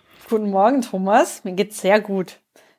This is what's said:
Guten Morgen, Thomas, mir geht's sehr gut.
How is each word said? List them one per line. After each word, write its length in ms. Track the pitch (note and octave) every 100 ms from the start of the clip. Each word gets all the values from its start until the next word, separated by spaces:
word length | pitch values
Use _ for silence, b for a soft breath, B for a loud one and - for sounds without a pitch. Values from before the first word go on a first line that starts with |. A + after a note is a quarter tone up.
| _ _ -
Guten 200 | G#3+ G#3
Morgen, 300 | F#3+ A3 C#4
Thomas, 640 | A#3 F#3+ F#3+ A#3 F4 - G3
mir 80 |
geht's 260 | F#3 G#3 -
sehr 220 | F#3 G#3+
gut. 400 | G3+ G3 F3+ - _ b b